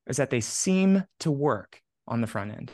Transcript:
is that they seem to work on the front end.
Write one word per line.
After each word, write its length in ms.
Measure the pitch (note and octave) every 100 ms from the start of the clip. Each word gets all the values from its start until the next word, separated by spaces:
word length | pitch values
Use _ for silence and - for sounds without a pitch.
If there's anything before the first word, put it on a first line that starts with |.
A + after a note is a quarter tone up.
| -
is 100 | C3+
that 120 | C3
they 120 | B2
seem 640 | A2 - - F#3 F#3+ F#3+ F#3+ -
to 100 | E3
work 500 | C#3 C#3+ G#2 - - _ _ -
on 140 | A#2
the 60 | A2
front 240 | G#2+ G2+
end. 200 | A2 -